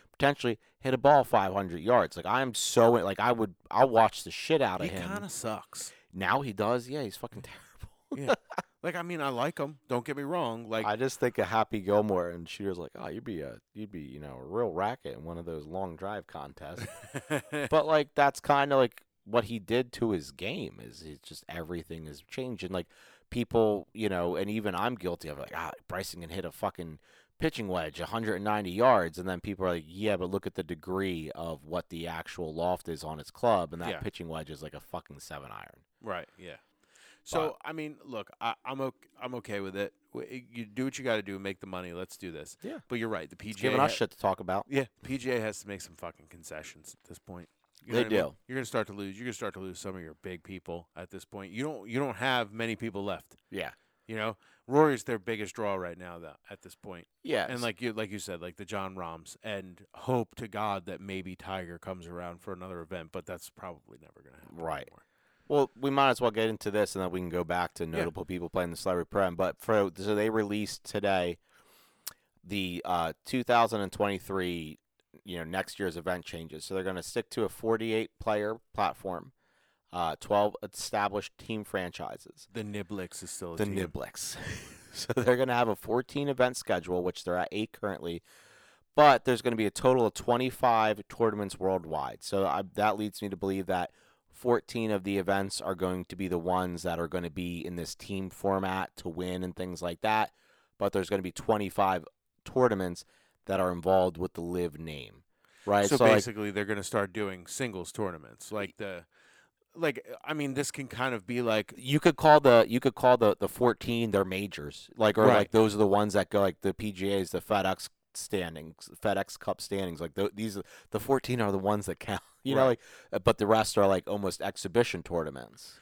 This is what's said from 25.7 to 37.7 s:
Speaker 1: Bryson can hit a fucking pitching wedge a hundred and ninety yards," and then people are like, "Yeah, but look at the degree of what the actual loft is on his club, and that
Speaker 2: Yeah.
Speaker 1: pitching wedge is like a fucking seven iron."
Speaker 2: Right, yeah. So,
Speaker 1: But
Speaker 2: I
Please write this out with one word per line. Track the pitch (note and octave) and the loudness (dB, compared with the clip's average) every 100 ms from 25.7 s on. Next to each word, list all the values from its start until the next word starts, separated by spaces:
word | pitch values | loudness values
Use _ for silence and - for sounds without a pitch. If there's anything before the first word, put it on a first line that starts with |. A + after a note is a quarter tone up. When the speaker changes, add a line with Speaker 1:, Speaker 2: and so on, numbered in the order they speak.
| - - | -10 -10
Speaker 1:
Bryson | F2+ F#2+ E2+ | -8 -8 -10
can | E2 | -10
hit | F#2 | -8
a | F2 | -8
fucking | - G2 - E2 D2+ _ _ _ - | -4 -6 -6 -12 -14 _ _ _ -4
pitching | D#3+ C#3 G2+ | -4 -2 -4
wedge | F2+ D#2 D2 | -2 -4 -6
a | F2 | -6
hundred | A2+ A2 F#2+ | -4 -2 -2
and | |
ninety | G#2 G#2 G2 | 0 -2 -2
yards," | F#2 B2+ A2 E2+ E2 | 2 6 6 4 -2
and | F2+ | -6
then | F2+ | -6
people | G#2+ F#2 F#2 | -6 -2 0
are | |
like, | E2+ D2+ | -2 -4
"Yeah, | F2+ G#2+ F#2+ | -4 0 0
but | F2+ | 0
look | F#2+ F#2+ | -4 -4
at | |
the | - | -8
degree | D#2+ E2 F2+ F#2 G2 E2+ D#2 | -8 -8 -6 -2 -2 -4 -6
of | - E2 D2+ | -8 -8 -8
what | D2 F2 - | -6 -6 -6
the | E2 E2+ | -8 -8
actual | E2 - - D#2+ | -8 -10 -8 -8
loft | D#2 E2+ F2+ - | -2 -2 -2 -4
is | D#2 | -8
on | D#2+ D#2 | -8 -10
his | D2 | -12
club, | - A#2+ G2+ E2 | -2 2 2 0
and | E2+ | -6
that | E2 | -6
Speaker 2:
Yeah. | E2 | -6
Speaker 1:
pitching | - - E2 | -8 -10 -10
wedge | D#2+ D#2 | -10 -10
is | D2 | -12
like | D2+ | -14
a | D2 | -16
fucking | - E2+ - C#2+ | -12 -12 -12 -18
seven | - D2 - | -14 -14 -14
iron." | G1+ - - _ _ | -16 -18 -20 _ _
Speaker 2:
Right, | A2 F2+ - - | -8 -8 -10 -16
yeah. | F2+ C#2+ _ _ _ _ - _ | -18 -18 _ _ _ _ -20 _
So, | - E3 D#3 - | -8 -4 -4 -4
Speaker 1:
But | |
Speaker 2:
I | - | -12